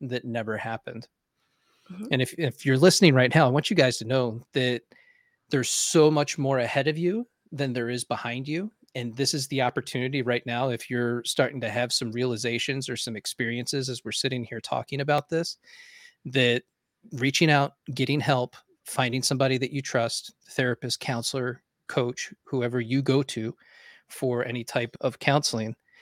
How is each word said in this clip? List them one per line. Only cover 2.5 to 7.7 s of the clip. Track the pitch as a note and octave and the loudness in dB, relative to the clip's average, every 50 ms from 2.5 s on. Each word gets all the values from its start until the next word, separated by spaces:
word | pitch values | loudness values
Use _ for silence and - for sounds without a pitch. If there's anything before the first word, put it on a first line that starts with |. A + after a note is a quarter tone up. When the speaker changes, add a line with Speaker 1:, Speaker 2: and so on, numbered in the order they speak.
| A#2 - - | -4 -2 0
Speaker 1:
you're | C#3+ C3+ C3 | 2 4 8
listening | D3 F#3 - - G3+ E3 C3+ | 8 8 8 8 8 8 8
right | C3 B2+ B2 - | 8 6 6 6
now, | D#3+ D#3 | 6 6
I | B2+ | 6
want | B2 D3 D3+ - | 4 2 0 0
you | G#3 | 4
guys | E3 C#3 B2+ A2+ - | 4 4 4 4 0
to | A2+ | -2
know | A2 C3 C3 B2+ A#2+ A2 A#2 - _ - | 0 0 0 0 0 -2 -6 -10 _ -2
that | C#3 B2+ B2+ B2 A#2+ _ _ _ _ _ _ _ _ _ _ _ _ _ - | 0 0 0 0 -2 _ _ _ _ _ _ _ _ _ _ _ _ _ -2
there's | - C#3 B2 - | 0 0 0 0
so | - - - - - E3+ D3+ D#3 | -2 -2 0 2 6 6 6 6
much | D#3 D3 D3 C#3 - - | 6 4 0 0 -2 -2
more | C#3 C3+ C3+ C3 | 0 0 2 0
ahead | A#2+ A2+ - C#3 C3+ | 0 0 0 0 0
of | D3+ D#3 | 0 0
you | D#3 E3+ F3 F#3+ A3+ A#3+ _ _ _ _ - | 0 0 -2 -2 -2 -4 _ _ _ _ -12
than | - C#3 C#3+ C3+ | -6 -4 -4 -2